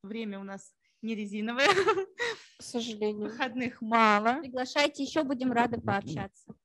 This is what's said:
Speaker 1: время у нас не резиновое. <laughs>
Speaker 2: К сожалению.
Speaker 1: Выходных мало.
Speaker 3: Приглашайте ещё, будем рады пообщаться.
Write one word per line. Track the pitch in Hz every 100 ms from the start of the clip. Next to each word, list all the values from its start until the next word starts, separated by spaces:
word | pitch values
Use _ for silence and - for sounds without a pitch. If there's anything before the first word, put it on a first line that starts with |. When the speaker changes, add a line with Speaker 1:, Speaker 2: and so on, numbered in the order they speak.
Speaker 1:
время | 196 220 220 196
у |
нас | 196 196 - _ _ _
не | 220
резиновое. | 214 202 208 220 240 302
<laughs> | 381 381 381 381 - 480 440 - -
Speaker 2:
К |
сожалению. | - 240 233 214 214 208 214
Speaker 1:
Выходных | 240 262 247 247 -
мало. | 220 226 220 208 226 277
Speaker 3:
Приглашайте | 269 247 254 302 294 294
ещё, | 269 311
будем | 269 254 254
рады | 233 240 233
пообщаться. | - 196 - 147 98 _ - -